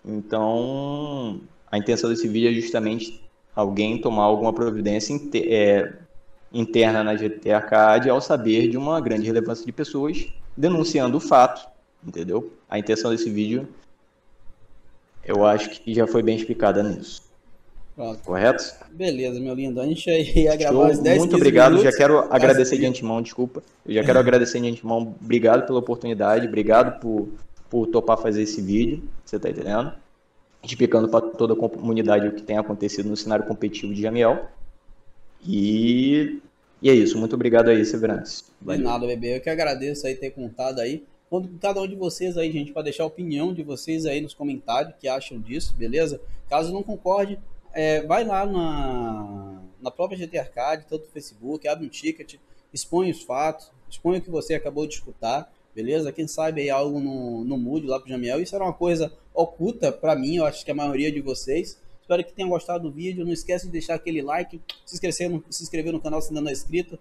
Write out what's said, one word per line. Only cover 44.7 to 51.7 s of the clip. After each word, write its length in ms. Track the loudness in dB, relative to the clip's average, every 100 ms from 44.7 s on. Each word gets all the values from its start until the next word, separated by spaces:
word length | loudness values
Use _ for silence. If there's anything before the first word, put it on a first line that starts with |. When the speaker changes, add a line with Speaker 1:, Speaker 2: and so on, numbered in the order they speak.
| -4 -4
Speaker 2:
o 40 | -8
que 80 | -6
acham 320 | -6 -8 -12
disso, 360 | -8 -4 0 0
beleza? 460 | 0 0 -2 -4 -8 -10 -2
Caso 240 | -2 -2
não 120 | -6
concorde, 560 | -8 -6 -2 0 0 -6 -10 -14 -10
é, 300 | -4 0 0
vai 200 | 0 0
lá 220 | 0 -2 0
na, 1120 | -2 -2 -2 -2 -4 -4 -6 -10 -12 -14 -18 -20 _
na 80 | -12
própria 260 | -6 -6 -6
G 120 | -8
T 100 | -6
Arcade, 480 | -6 -6 -4 -4 -6
tanto 180 | -12 -10
no 60 |
Facebook, 560 | -18 -18 _ -10 -6
abre 200 | -6